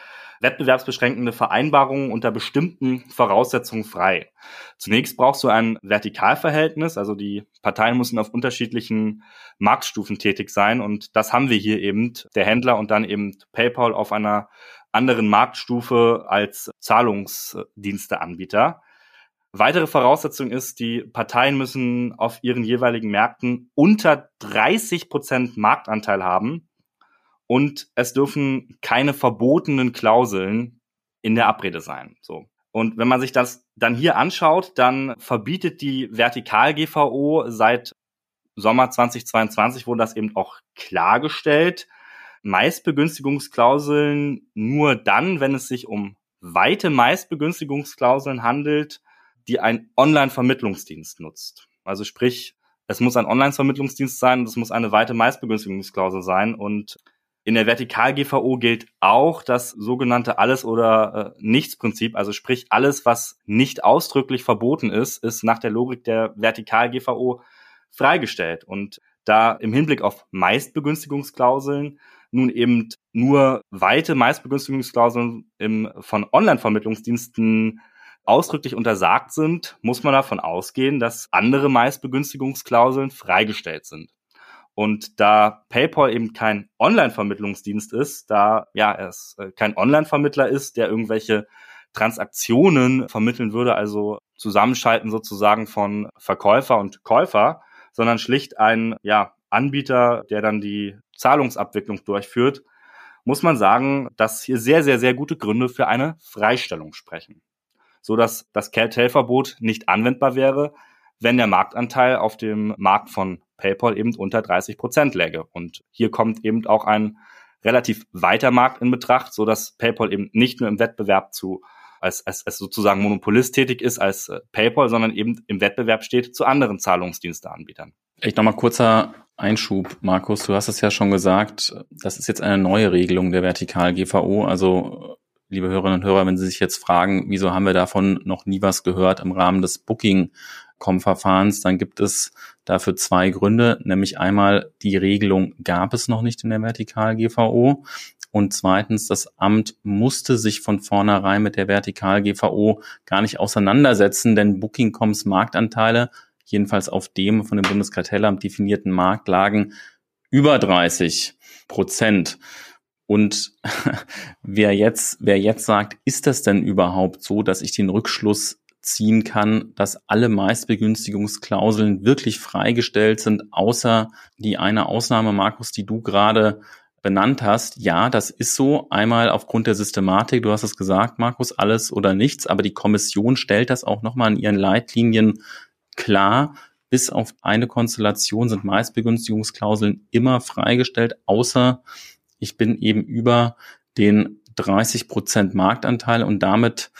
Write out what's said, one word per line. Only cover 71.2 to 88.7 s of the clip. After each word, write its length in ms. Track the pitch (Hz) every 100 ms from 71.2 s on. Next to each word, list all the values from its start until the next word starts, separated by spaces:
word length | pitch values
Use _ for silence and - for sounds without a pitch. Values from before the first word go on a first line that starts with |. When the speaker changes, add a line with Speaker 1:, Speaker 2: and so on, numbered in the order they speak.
| 139 - 127 139 139 143 147 143 _ _ _
Speaker 1:
nun 200 | 123 127
eben 400 | 113 120 120 113 - _
nur 500 | 113 127 143 135 127 -
weite 420 | 95 92 131 160
Meistbegünstigungsklauseln 1400 | 139 120 - 127 139 - 135 127 120 117 120 120 117 - -
im, 340 | 107 110 104 -
von 280 | - 107 101
Online-Vermittlungsdiensten 1500 | 147 214 123 113 107 110 110 - 117 - - 110 110 110 110 _ _ - _
ausdrücklich 520 | - 127 165 147 131 107
untersagt 580 | 117 98 90 113 -
sind, 460 | - 156 170 - -
muss 220 | 113 123
man 100 | 147
davon 260 | 135 135 -
ausgehen, 600 | - 87 - - 131 139
dass 280 | 117 - -
andere 400 | - 113 139 139
Meistbegünstigungsklauseln 1400 | 123 120 - 135 131 143 139 135 131 - 120 123 135 135
freigestellt 760 | - - 92 107 104 - 78 -
sind. 260 | 78 - _ _ _ - - _
Und 460 | - 107 107 - -
da 460 | 104 107 107 - _
PayPal 460 | 117 151 156 135
eben 180 | 117 110
kein 380 | - 110 104 - -
Online-Vermittlungsdienst 1120 | 151 226 135 110 104 101 104 98 104 104 -
ist, 400 | 113 143 - -
da, 360 | 107 104 110 -